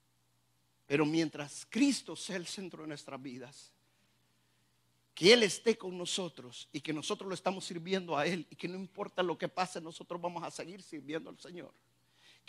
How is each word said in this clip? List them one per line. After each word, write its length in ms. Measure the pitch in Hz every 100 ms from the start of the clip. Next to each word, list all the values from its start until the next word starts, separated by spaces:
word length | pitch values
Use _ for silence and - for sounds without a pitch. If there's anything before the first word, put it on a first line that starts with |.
| _ _ _ _ _ _ _ _ -
Pero 200 | 143 151
mientras 600 | 165 156 143 143 - -
Cristo 440 | 220 285 233 - 156
sea 200 | - 190
el 100 | 165
centro 360 | - 180 160
de 60 | 156
nuestras 320 | 147 - 135
vidas, 520 | 135 127 123 - - _ _ _ _ _ _ _ _ _ _ _ _ _ _
que 200 | - 170
Él 80 | 240
esté 340 | 202 - 233 220
con 220 | 185 180
nosotros 680 | 175 - 175 - 123 - -
y 80 | 147
que 140 | 156
nosotros 340 | 151 - 208 196
lo 60 |
estamos 300 | 180 185 190
sirviendo 520 | - 175 170 190 170 147
a 80 | 147
Él 200 | 180 -
y 80 | -
que 120 | 175
no 80 | 185
importa 460 | 190 - 202 -
lo 140 | 180 156
que 120 | 175
pase, 320 | - 185 180
nosotros 380 | 160 - - 175
vamos 220 | 175 170
a 80 | 151
seguir 320 | - 160 196
sirviendo 460 | - 151 135 160 -
al 100 | -
Señor. 360 | - 175 - - _ _ _ _ - -